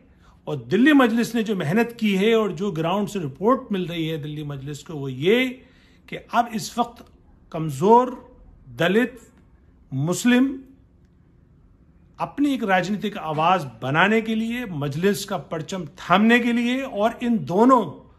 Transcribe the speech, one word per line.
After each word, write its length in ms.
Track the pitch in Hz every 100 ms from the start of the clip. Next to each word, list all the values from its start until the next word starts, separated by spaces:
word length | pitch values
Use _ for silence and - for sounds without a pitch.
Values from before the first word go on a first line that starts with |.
| _ _ _ _ -
और 80 | 147
दिल्ली 380 | 117 185 269
मजलिस 420 | 285 247 226 226 240
ने 80 |
जो 120 | 214 196
मेहनत 420 | 147 202 233 -
की 160 | 214 190
है 200 | 208 226
और 160 | 208
जो 200 | 160 202
ग्राउंड 360 | 160 160 196 202
से 120 | 202
रिपोर्ट 520 | 151 127 196 262 262
मिल 160 | 196 175
रही 200 | 170 160
है 100 | 160
दिल्ली 260 | 151 151
मजलिस 400 | 147 143 135 147
को, 100 | -
वो 160 | 156 139
ये 560 | 127 160 240 262 - - _ _ _ -
कि 60 | 165
अब 340 | - 220 240
इस 240 | 220 - -
वक्त 280 | 233 - - _ _ _ _
कमज़ोर 840 | 165 160 131 185 233 254 254 - - - - -
दलित, 500 | 120 165 202 247 - - _ _ _ _ _ _
मुस्लिम 680 | 131 151 180 240 247 269 - - - _ _ _ _ _ _ _ _ _ _ _ _ _ -
अपनी 340 | 170 - 285
एक 100 | 262
राजनीतिक 540 | 220 185 175 208 214 185
आवाज़ 480 | 156 151 165 185 139 113
बनाने 400 | 131 147 190 220
के 140 | 220 220
लिए, 300 | 226 240 247
मजलिस 600 | 156 147 139 190 196 -
का 120 | 180
परचम 480 | - 165 156 190 156
थामने 540 | - - 180 220 240
के 140 | 240
लिए, 280 | 233 240 254
और 380 | 269 202 214 233
इन 220 | 240 226 135
दोनों 680 | 180 240 262 170 - -